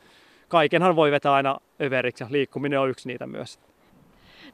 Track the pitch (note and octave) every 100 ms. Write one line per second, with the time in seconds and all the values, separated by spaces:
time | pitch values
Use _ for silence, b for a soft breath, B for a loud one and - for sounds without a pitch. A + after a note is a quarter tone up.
0 | b b b b b E3+ D3+ E3 F#3 D#3+
1 | D3 C#3+ D3 C#3 C3+ C3+ _ - C#3+ B2+
2 | B2 - A2+ C#3+ C3 C3+ C#3+ C#3 C3+ B2
3 | B2+ B2 B2+ - C3 - _ _ _ _
4 | _ _ B B D4